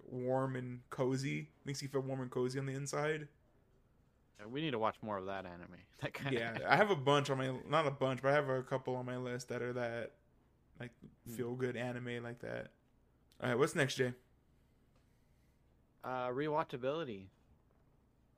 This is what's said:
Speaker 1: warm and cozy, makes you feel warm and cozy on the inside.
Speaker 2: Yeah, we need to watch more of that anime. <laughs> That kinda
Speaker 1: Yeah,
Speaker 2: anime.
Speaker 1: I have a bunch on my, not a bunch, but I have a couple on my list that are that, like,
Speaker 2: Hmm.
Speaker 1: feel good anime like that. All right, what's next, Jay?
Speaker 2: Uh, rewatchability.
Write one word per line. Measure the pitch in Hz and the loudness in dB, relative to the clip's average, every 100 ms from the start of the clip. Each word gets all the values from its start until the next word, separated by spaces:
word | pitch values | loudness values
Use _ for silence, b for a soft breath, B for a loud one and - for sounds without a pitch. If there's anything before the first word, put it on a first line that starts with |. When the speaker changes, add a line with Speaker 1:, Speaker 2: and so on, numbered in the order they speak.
Speaker 1:
warm | - 127 123 131 135 127 | -10 -4 0 2 2 -2
and | 123 123 - | -6 -8 -8
cozy, | - 127 131 135 151 151 _ 139 | 0 2 2 0 -4 -6 _ -8
makes | 139 | -8
you | 135 | -4
feel | 139 | -2
warm | 135 135 | -2 -4
and | 127 | -4
cozy | 127 127 131 | 0 0 0
on | 135 | -4
the | |
inside. | 135 143 147 151 156 147 _ _ _ _ _ _ _ _ _ _ - | -4 -4 0 0 0 -4 _ _ _ _ _ _ _ _ _ _ -16
Speaker 2:
Yeah, | 107 | -8
we | 135 | -4
need | 160 | 0
to | 117 | 2
watch | 107 - | 2 2
more | 110 101 | -2 -2
of | 95 | -2
that | 98 92 | -4 -6
anime. | 87 87 90 - | -10 -14 -16 -20
<laughs> | - | -8
That | 143 | -8
kinda | - 139 120 | -4 -2 0
Speaker 1:
Yeah, | 113 113 | 0 0
Speaker 2:
anime. | 95 | 6
Speaker 1:
I | 143 | 6
have | 214 | 6
a | 160 | 4
bunch | 135 143 139 | 6 6 4
on | 131 | 0
my, | 131 127 - | 0 -2 0
not | 151 147 | 2 2
a | |
bunch, | 139 131 123 | 2 2 2
but | 139 | 4
I | 147 | 4
have | 135 | 4
a | 131 | 0
couple | 127 131 131 127 | 0 -2 -2 -4
on | 127 | -2
my | 127 | -4
list | 127 123 - | -4 -4 -4
that | 123 | -4
are | 123 | -2
that, | 123 120 117 - - _ _ _ _ _ - | -2 -2 -2 -6 -10 _ _ _ _ _ -12
like, | 123 - - - 120 | -12 -12 -20 -18 -10
Speaker 2:
Hmm. | 117 | -4
Speaker 1:
feel | 120 127 | -2 0
good | 123 120 | 0 0
anime | 123 123 123 120 | -2 -4 -4 -4
like | 117 120 | -6 -8
that. | 113 - - - _ _ _ _ _ - | -6 -6 -8 -14 _ _ _ _ _ -4
All | 123 | 2
right, | 123 | 4
what's | 160 170 | 4 4
next, | 135 - | 2 2
Jay? | 127 123 _ _ _ _ _ _ _ _ _ _ _ _ _ _ _ _ _ _ | 0 -2 _ _ _ _ _ _ _ _ _ _ _ _ _ _ _ _ _ _
Speaker 2:
Uh, | 123 127 123 | -6 -2 -2
rewatchability. | 127 151 151 156 131 127 156 147 98 95 - _ _ _ _ _ _ _ _ _ | 0 0 0 0 -2 -2 -2 -4 -8 -12 -18 _ _ _ _ _ _ _ _ _